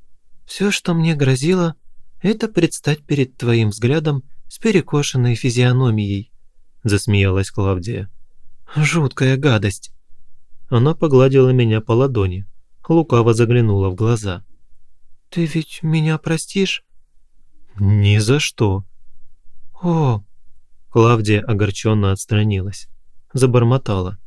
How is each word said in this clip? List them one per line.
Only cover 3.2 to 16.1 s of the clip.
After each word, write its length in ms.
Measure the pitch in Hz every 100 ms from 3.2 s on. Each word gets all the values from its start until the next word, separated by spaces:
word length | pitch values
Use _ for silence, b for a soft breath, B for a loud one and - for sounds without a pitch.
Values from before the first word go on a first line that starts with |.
| 131 -
твоим 340 | 120 117 107
взглядом 540 | 107 120 156 156 139 - - -
с 100 | -
перекошенной 760 | 226 196 - 147 143 131 123 113
физиономией", 960 | 135 117 123 127 127 107 101 101 104 - - - - -
засмеялась 680 | - 101 - 101 98 95 95
Клавдия. 580 | - 98 95 92 101 98 - - - - - - 147
"Жуткая 640 | 147 165 135 - 131 131
гадость". 540 | 143 110 101 - - - - - - - - - -
Она 260 | 120 135 160
погладила 540 | 165 131 131 135 127
меня 320 | 127 117 110
по 100 | -
ладони, 520 | 117 135 117 95 92 101 - - - -
лукаво 460 | 165 160 120 117
заглянула 560 | 113 117 120 110 98 95
в 60 | 92
глаза. 500 | 110 120 98 90 - - - - - - - - _
"Ты 160 | - 160
ведь 380 | 160 - -
меня 340 | 160 156 156